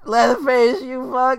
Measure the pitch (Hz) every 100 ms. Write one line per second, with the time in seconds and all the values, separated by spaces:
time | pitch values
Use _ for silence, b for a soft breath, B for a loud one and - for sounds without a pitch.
0 | - 220 233 247 277 254 233 262 262 254
1 | 262 254 254